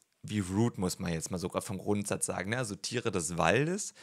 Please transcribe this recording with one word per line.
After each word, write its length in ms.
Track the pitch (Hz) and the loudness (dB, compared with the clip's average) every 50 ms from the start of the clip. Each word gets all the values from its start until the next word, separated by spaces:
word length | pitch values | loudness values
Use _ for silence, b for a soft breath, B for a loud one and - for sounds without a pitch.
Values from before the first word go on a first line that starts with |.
| _ _ _ _ - | _ _ _ _ -8
wie 160 | - 104 104 | -2 -2 0
Root, 380 | 98 87 95 101 117 120 117 - | 0 2 2 2 2 2 2 0
muss 220 | 95 90 - - | 0 0 0 -2
man 140 | 92 87 82 | -2 -2 -2
jetzt 160 | 80 78 - | -2 -2 -4
mal 60 | 95 90 | -4 -4
sogar 240 | 90 87 - 95 | -4 -2 -2 -4
vom 160 | - - 98 90 | -4 -4 -6 -4
Grundsatz 480 | - 101 104 104 101 - - 87 - | 0 0 0 0 0 0 -2 -2 -2
sagen, 240 | - 92 95 90 98 | -2 -2 -4 -2 -2
ne? 80 | 113 127 | -2 -2
Also 180 | 131 104 101 | -2 -4 -6
Tiere 360 | - - - 117 123 110 117 | -6 -6 -4 -4 -2 -2 0
des 260 | 95 92 82 82 87 82 | 0 0 -2 0 2 4
Waldes. 560 | 82 82 95 120 147 160 180 208 - - B B | 6 6 6 6 4 2 0 -2 -4 -8 B B